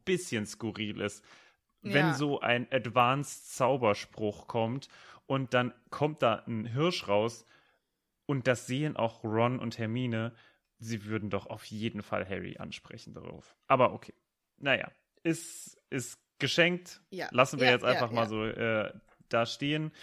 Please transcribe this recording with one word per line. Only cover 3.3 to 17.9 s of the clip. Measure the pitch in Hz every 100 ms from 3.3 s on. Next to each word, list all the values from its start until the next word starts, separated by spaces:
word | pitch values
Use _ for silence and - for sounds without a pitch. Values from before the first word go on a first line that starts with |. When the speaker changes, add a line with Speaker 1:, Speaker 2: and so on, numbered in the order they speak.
| - - - 127 131 113 101 - - 107 - -
Speaker 1:
kommt | 117 113 131 - - - - -
und | 135 131
dann | 127 123 - _
kommt | - 151 151
da | 120 107 -
ein | 113 117
Hirsch | 123 175 175 101
raus | 104 117 - - _ _ _ _ _ _ _ -
und | 139 127
das | 120 -
sehen | 127 151 -
auch | 113 -
Ron | 110 110 120 127
und | 117 117
Hermine, | 110 120 127 113 117 - _ _ _ _
sie | 110 113 104
würden | 110 101
doch | 98 -
auf | 113 -
jeden | 107 113 104
Fall | - 98 92
Harry | 92 90 -
ansprechen | - - - - -
darauf. | - 85 82 - _ -
Aber | 131 113
okay, | 110 - - _ _ _ _
naja, | 139 120 - - _ _
ist, | 165 156 - - - - _
ist | 131 - - _ -
geschenkt, | 135 - 170 180 - - _
Speaker 2:
Ja. | 185 143
Speaker 1:
lassen | 120 135 143
wir | 127
Speaker 2:
Ja, |
Speaker 1:
jetzt | 123
Speaker 2:
ja, |
Speaker 1:
einfach | 117